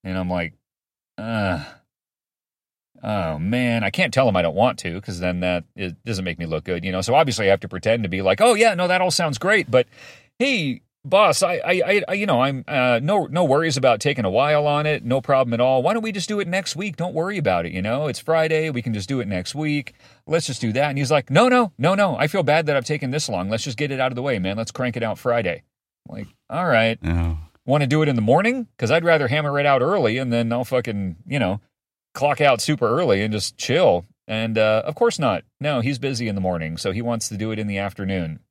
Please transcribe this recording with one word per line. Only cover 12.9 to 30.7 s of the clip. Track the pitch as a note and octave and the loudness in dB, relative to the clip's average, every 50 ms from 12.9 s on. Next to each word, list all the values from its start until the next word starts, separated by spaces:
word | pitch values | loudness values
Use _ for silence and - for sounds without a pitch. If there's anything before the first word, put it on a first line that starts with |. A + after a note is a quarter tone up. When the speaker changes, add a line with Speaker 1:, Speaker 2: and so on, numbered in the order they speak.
| A#2+ A#2 C3+ | 2 2 2
Speaker 1:
no, | D#3+ G#3 G3+ - | 2 0 0 0
no | - C3+ F3 F3+ | 0 0 0 2
worries | D3+ - D3+ E3 D#3+ B2+ | 4 4 2 2 0 0
about | C3+ C3 B2+ A#2 G#2 | 2 4 4 2 4
taking | - D3 A2+ B2+ G#2+ | 0 -2 -2 0 -2
a | F#2 | 0
while | F#2 A#2 C#3 D3 D3+ D3 D3 | 2 2 2 4 2 2 2
on | D3 D3 D3 D3+ | 2 0 0 0
it. | D3+ D3+ - - | 0 -2 -2 -2
No | A#2+ B2+ C3+ | -2 -2 -2
problem | - - C#3 C3 C3+ A#2+ A#2 | 2 2 2 2 2 0 2
at | A#2 | 2
all. | B2 C3 C3 C3 B2 | 2 4 4 2 2
Why | E3+ G#3+ | 2 0
don't | A#3 | 0
we | G#3+ A3 | -2 -4
just | G3 G3+ E3 | -6 -6 -6
do | - G#3+ G3+ | -4 -4 -4
it | G3 | -2
next | E3+ F3+ G3 F#3+ - - | -2 -2 -4 -4 -4 -8
week? | D3 G3+ G#3 D3+ | -6 -8 -8 -6
Don't | - E3+ F3+ - | -6 -8 -4 -2
worry | D#3+ E3 F#3+ G#3 | -4 -4 -2 -4
about | F#3+ D3 G2+ F2+ F2 E2+ | -2 0 2 2 0 0
it, | E2 D#2+ | -4 -6
you | F#2 F#2+ | -4 -4
know? | G#2+ A#2+ C#3 D#3 | -2 -2 -2 -2
It's | D3 A#2+ - | -4 -6 -6
Friday. | - - D#3+ D#3+ D#3+ D#3+ D#3 D#3 D#3+ D#3+ | -2 0 2 2 2 2 0 0 0 -2
We | C3+ B2 | -4 -4
can | A2+ A#2+ A2+ | -4 -4 -4
just | G#2 F#2 | -4 -4
do | - C#3 B2+ | -4 -4 -4
it | G#2 | -2
next | G2+ G2 F2+ F#2 - - | -2 -4 -4 -6 -6 -6
week. | C#3+ D#3 D3+ D3 D3 C3 - - _ _ - _ _ _ | -4 -4 -2 -2 -4 -4 -8 -20 _ _ -20 _ _ _
Let's | - D#3 E3+ - | -2 -2 -2 -2
just | - B2+ - | -4 -6 -4
do | C3 A2+ G#2+ | -4 -2 0
that." | B2+ C#3+ D3+ | 0 0 0
And | C#3 | 0
he's | C#3 C#3+ B2+ | -2 0 2
like, | D#3 C#3+ - - | 2 0 0 2
"No, | C3+ E3+ A#3+ | 4 4 4
no, | B3+ B3 B3 A#3 F3+ _ | 6 4 4 2 0 _
no, | - B2 E3+ G3 | 0 2 2 4
no. | G3 G3+ F#3 C3 | 2 2 0 0
I | G#2+ C#3+ | -2 -2
feel | D3+ - G3+ D#3 | 0 0 0 2
bad | C3+ D3 E3 D#3+ | 4 2 2 2
that | D3+ C#3+ | 2 0
I've | C3+ A#2+ | 0 0
taken | - D3+ D3 C#3+ B2+ | -2 -6 -4 -4 -4
this | C3 D3+ - - | -4 -4 -4 -2
long. | G#2+ F2 F#2 G2 | -4 -4 -2 -2
Let's | A2 A2+ - | -4 -4 -4
just | C#3+ A#2 | -6 -6
get | G#2+ D3+ C3+ | -4 -4 -4
it | C#3 C3 | -2 -2
out | B2+ C3 | -2 -2
of | B2 | -2
the | B2 C3 | -2 -2
way, | C#3+ B2 G2+ | -2 -2 -2
man. | F2+ F#2+ G2+ | -2 -2 -4
Let's | A2 A2+ - | -4 -6 -8
crank | - - B2+ B2 A2+ | -6 -4 -4 -4 -2
it | B2 A#2 | -4 -4
out | A2 G2 - | -4 -4 -2
Friday." | - B2+ A#2 A#2 G#2 F2+ E2+ E2 _ _ _ _ _ _ _ _ _ - | -2 0 0 2 0 -2 -4 -4 _ _ _ _ _ _ _ _ _ -16
I'm | - | -14
like, | G#2 G2+ - _ _ _ _ | -14 -14 -14 _ _ _ _
"All | - D#3+ F3+ | -4 -2 2
right." | E3+ D3 - A2+ A2+ A#2 - - | 4 4 4 4 4 0 -2 -2
Speaker 2:
Oh. | E2+ E2+ E2+ E2+ E2 D#2+ D#2 D#2+ - _ _ _ | -2 0 0 0 0 -2 -4 -8 -16 _ _ _
Speaker 1:
"Wanna | B2+ C3+ D3+ C#3+ | 0 2 2 2
do | B2 C#3+ D#3 D#3 | 2 2 2 2
it | C#3+ | 2
in | C3 | 2
the | A#2 | 2
morning? | G#2+ A2+ C3+ E3+ G3+ A#3 B3+ C4 A#3 _ _ | 4 4 4 4 4 2 0 -2 -6 _ _
'Cause | - B2+ A2 | -4 0 2
I'd | D3+ E3+ E3+ | 2 2 4
rather | E3+ E3 D#3 C#3+ | 4 4 4 2
hammer | A#2+ C#3 D3+ D3+ D3 C#3 C#3+ | 0 0 0 0 0 -2 2
it | C#3+ | 2
out | C#3+ C#3 B2+ | 4 4 4
early, | B2 D#3 G3 G3 C#3 G#2+ A2+ | 2 2 2 2 2 2 0
and | B2+ C3 B2 A#2 | 0 -2 0 0
then | A#2 A#2 A#2 | 0 0 0
I'll | A#2 B2 B2 | -2 -4 -2
fucking, | - | -2